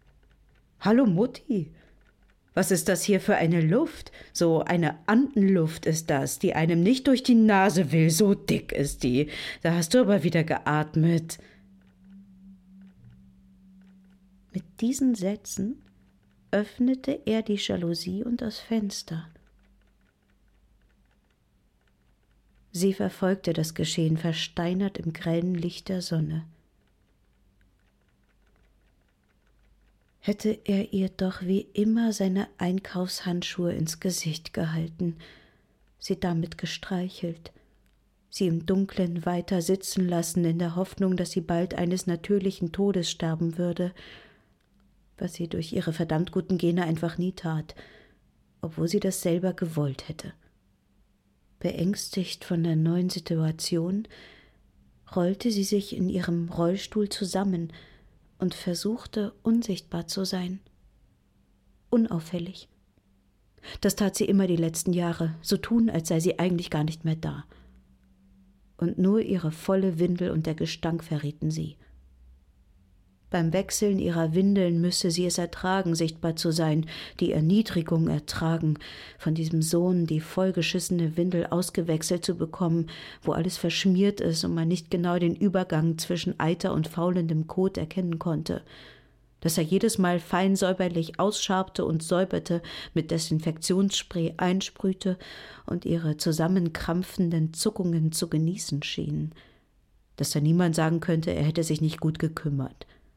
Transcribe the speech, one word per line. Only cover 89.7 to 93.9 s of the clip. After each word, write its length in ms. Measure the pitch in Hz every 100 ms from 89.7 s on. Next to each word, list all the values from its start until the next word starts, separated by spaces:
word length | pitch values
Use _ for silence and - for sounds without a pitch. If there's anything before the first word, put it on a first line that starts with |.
| 190 226 214
Mal 240 | 175 175
fein 340 | - 185 190
säuberlich 640 | 190 185 185 180 170 160 -
ausschabte 680 | 196 208 - 190 190 - -
und 160 | 160
säuberte, 580 | 160 180 190 170 160 170 - - -
mit 180 | 160 160
Desinfektionsspray 1200 | 165 - 156 160 160 - 185 196